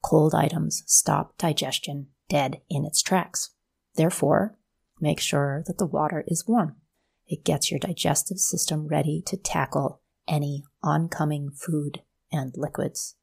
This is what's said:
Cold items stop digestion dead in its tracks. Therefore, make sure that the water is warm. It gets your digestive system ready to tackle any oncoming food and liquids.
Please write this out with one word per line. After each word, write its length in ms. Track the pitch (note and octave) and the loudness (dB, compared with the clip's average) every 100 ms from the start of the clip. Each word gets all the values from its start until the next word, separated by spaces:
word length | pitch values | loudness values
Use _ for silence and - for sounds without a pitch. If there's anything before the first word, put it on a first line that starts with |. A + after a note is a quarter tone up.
Cold 320 | - D#3 D#3 | 4 4 6
items 500 | - - E3 D#3+ - - | 4 2 0 -2 -4 2
stop 520 | - - D3+ - - | 2 4 0 -2 -2
digestion 680 | E3+ D3 C3+ - - C#3+ C#3 _ _ | 0 0 -2 -4 -6 -8 -10 _ _
dead 320 | D3 C3 C#3+ _ | 0 0 -4 _
in 160 | C#3 D3 | -4 0
its 160 | - | -2
tracks. 480 | - F#3+ - - - _ _ _ _ - | 2 2 0 -6 -8 _ _ _ _ 2
Therefore, 640 | E3 - C#3+ - G#3 - _ _ _ _ | 2 4 4 4 2 -4 _ _ _ _
make 180 | D3+ C3 | 0 0
sure 460 | - D3 C#3+ C#3 E3+ | 0 2 0 -2 -4
that 100 | F#3 | -4
the 80 | E3+ | -2
water 380 | D3+ D3+ E3 - | 0 0 -2 -2
is 200 | E3+ - | -4 2
warm. 300 | A#3 D#3 - _ _ _ _ _ | 2 2 -4 _ _ _ _ _
It 160 | E3 | -4
gets 260 | - D3+ - | 0 0 0
your 120 | - | -2
digestive 560 | - E3 D3+ C#3+ - F#3 | -4 -2 0 0 -2 -2
system 500 | - E3+ - D#3 D3+ | -2 0 -2 -2 0
ready 340 | D3+ D#3 D#3 - | 0 0 -2 -4
to 100 | F#3 | -6
tackle 640 | - E3 C3+ C#3+ C3+ - _ _ - | -4 -2 0 0 -2 -6 _ _ -2
any 340 | D3+ D3 C#3+ - _ | 0 0 -4 -10 _
oncoming 680 | - D3+ E3 - D3+ D3 C#3+ | 0 2 0 -2 -2 -2 -6
food 520 | - - D#3 C#3+ - _ _ _ | -8 -4 -2 -2 -8 _ _ _
and 220 | D#3 C3 B2+ | -6 -4 -6
liquids. 600 | D3 - - - - - | -6 -4 -4 -4 -10 -12